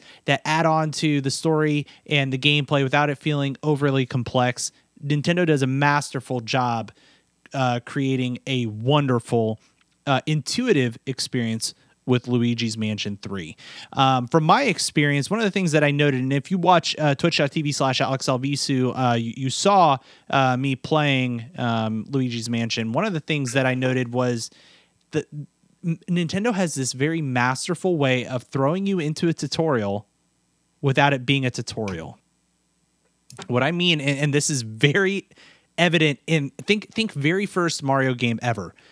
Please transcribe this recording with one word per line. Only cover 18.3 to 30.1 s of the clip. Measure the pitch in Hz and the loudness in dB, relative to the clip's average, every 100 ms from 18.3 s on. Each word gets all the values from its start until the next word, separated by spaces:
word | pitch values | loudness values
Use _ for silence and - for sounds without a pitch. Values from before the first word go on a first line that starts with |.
| 131 135 143 - 135 127 | -2 -2 -4 -2 0 0
uh, | - 127 117 | 0 2 2
you, | 117 117 | -2 -4
you | 131 | -4
saw, | - 196 196 165 135 - - - | 0 4 6 6 2 -2 -20 -2
uh, | 139 131 127 | 2 2 2
me | 139 131 | -2 -4
playing, | - 156 147 135 127 120 117 - | 0 0 2 2 0 -4 -8 -6
um, | 123 113 110 110 - | -2 -2 -2 -4 -4
Luigi's | 135 127 117 113 | -4 -2 -4 -4
Mansion, | 117 113 117 113 | -4 -4 -4 -4
one | 123 214 | -2 -2
of | |
the | 165 | -4
things | - 151 131 | -4 -4 -2
that | 123 131 | 0 0
I | |
noted | 127 131 127 120 | 0 0 -2 -2
was | 120 123 120 110 - - _ _ _ _ | -2 -2 -2 -6 -14 -20 _ _ _ _
that | 156 - 147 143 _ _ _ 175 | -6 -6 -8 -14 _ _ _ -6
N-, | 165 - | -6 -2
Nintendo | 175 165 185 226 | -2 -2 -2 -2
has | 196 180 139 | 0 -2 -2
this | 131 | -4
very | 127 143 165 | -2 -2 -2
masterful | 147 127 123 135 - 175 185 170 | -2 0 2 0 -4 -2 0 2
way | 139 127 117 | 2 2 0
of | 127 | -6
throwing | - 135 135 180 196 | -6 0 0 0 -2
you | 190 | -2
into | 151 156 170 | -2 -2 -2
a | |
tutorial | 160 151 - 165 127 101 101 - | 0 -4 -2 0 0 0 -4 -8